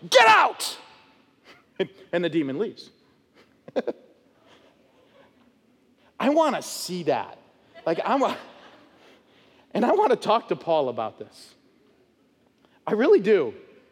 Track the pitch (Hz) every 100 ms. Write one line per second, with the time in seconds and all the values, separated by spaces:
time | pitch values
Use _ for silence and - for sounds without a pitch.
0 | 170 508 453 427 277 202 - - - -
1 | _ _ _ _ _ - _ _ 190 -
2 | - 175 175 156 139 135 214 - - _
3 | _ _ _ _ _ _ - - - -
4 | - _ _ _ _ - _ _ _ _
5 | _ _ - _ _ _ _ _ _ _
6 | _ _ 233 302 311 185 - - - 180
7 | 156 127 98 - _ _ _ - - 165
8 | - 254 240 - - - - - - _
9 | - - _ _ _ _ _ - 240 349
10 | 415 240 - 220 - 160 - 160 135 113
11 | 110 - 104 - - _ _ _ _ _
12 | _ _ _ _ _ _ _ _ - 214
13 | 269 415 190 202 127 - - - _